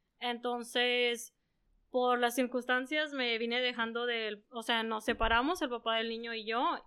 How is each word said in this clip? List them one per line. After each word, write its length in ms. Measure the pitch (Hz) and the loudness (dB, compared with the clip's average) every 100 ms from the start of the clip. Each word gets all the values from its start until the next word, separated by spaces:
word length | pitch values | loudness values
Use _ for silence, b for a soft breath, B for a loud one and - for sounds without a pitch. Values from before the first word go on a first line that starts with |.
| _ _ | _ _
Entonces, 1160 | 240 240 247 240 233 247 247 247 240 240 - _ _ _ _ _ _ | -6 -4 -4 -4 -2 0 2 4 2 0 -8 _ _ _ _ _ _
por 260 | 254 247 240 | 0 2 4
las 140 | 240 | 2
circunstancias 800 | 254 247 247 240 254 262 302 302 | 2 0 -2 0 0 2 -2 0
me 240 | 277 240 226 | -2 -2 0
vine 240 | 233 247 | 0 0
dejando 460 | 247 233 226 233 240 | 0 0 -2 -2 -2
del, 360 | 233 214 208 _ | -2 -4 -6 _
o 140 | 233 | -8
sea, 180 | 220 226 | 0 0
nos 240 | 226 220 | 0 -2
separamos, 560 | - 226 226 233 277 359 | -2 0 4 4 4 0
el 80 | 277 | -2
papá 280 | 233 226 226 | -2 0 0
del 120 | 233 | -2
niño 240 | 226 233 | -4 -6
y 120 | 226 214 | -6 -2
yo, 320 | 233 320 - | 0 0 -2